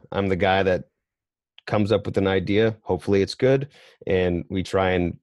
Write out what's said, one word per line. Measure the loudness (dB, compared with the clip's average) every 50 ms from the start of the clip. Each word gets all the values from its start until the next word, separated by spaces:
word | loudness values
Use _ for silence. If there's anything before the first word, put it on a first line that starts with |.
| _ -8
I'm | -4 -2 -2 0
the | 0
guy | 0 0 2 2 2 2
that | 2 0 -2 -4 _ _ _ _ _ _ _ _ _ _ _ _ _ _ _ -10
comes | -4 -2 0 0 2 0
up | 0 0
with | -2 -2
an | -2 0
idea. | 0 0 0 0 0 0 2 2 0 0 -4 -6
Hopefully | -6 -6 -4 -2 0 2 2
it's | 2 0 -2
good. | 0 2 2 2 2 -2 -6 _ -20 -20 -20 -20 -12 -6
And | -2 0 0 2 0 0 -2 -4 -4
we | -6 -6 -4
try | -2 0 0 2 2 2
and | 0 0 -2 -4 -8